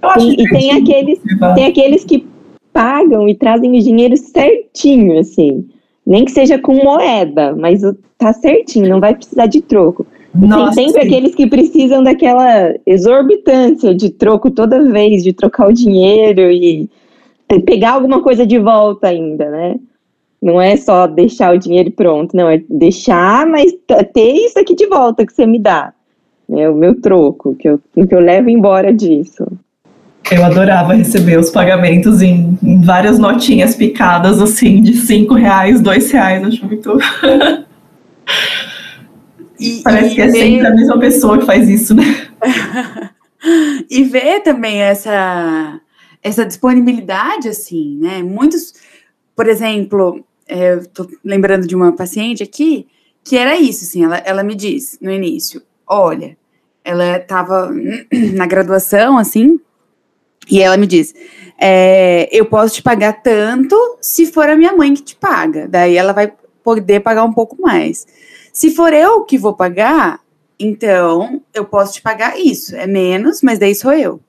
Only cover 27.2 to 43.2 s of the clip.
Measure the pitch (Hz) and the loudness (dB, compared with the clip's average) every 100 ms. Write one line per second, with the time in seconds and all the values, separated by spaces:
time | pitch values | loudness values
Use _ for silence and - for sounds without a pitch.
27.2 | 147 - 143 131 160 147 _ - 185 180 | 2 0 -8 -4 -2 -2 _ -2 2 2
28.2 | 175 185 247 233 202 190 196 226 196 151 | 4 2 2 2 2 2 2 0 0 -2
29.2 | 170 _ - 185 _ _ _ _ _ _ | -4 _ -12 -12 _ _ _ _ _ _
30.2 | - 180 175 170 196 190 165 220 175 196 | -2 2 2 2 2 2 2 2 2 0
31.2 | 170 165 165 - 180 185 180 175 214 214 | 2 2 2 0 0 2 2 2 2 2
32.2 | 185 175 170 180 - 180 175 180 208 240 | 4 2 0 0 2 2 4 2 2 2
33.2 | 202 240 - 208 185 - - - 190 175 | 2 0 0 0 0 0 -2 0 0 2
34.2 | 185 208 208 208 254 196 220 240 - 208 | 2 2 0 2 2 4 4 2 0 0
35.2 | 208 247 233 196 190 240 202 190 - 269 | 2 2 4 2 2 2 2 0 2 0
36.2 | 190 185 196 226 196 214 - 214 - - | 0 -2 -4 -6 -6 -8 -2 -2 -2 -2
37.2 | 269 285 - - - _ _ _ _ _ | 0 2 0 -4 -8 _ _ _ _ _
38.2 | - - - - - - - - - - | -10 -8 -6 -10 -14 -18 -20 -20 -20 -20
39.2 | _ _ - _ 226 233 247 220 226 - | _ _ -20 _ -8 -4 -2 0 0 0
40.2 | - 233 220 233 - 226 269 247 277 - | 0 2 2 2 2 2 2 2 2 2
41.2 | 214 226 - 277 202 208 - 220 294 - | 2 0 2 2 2 0 2 2 2 -2
42.2 | - - 233 233 180 233 247 226 208 _ | -8 -8 -4 -4 -6 -10 -10 -14 -18 _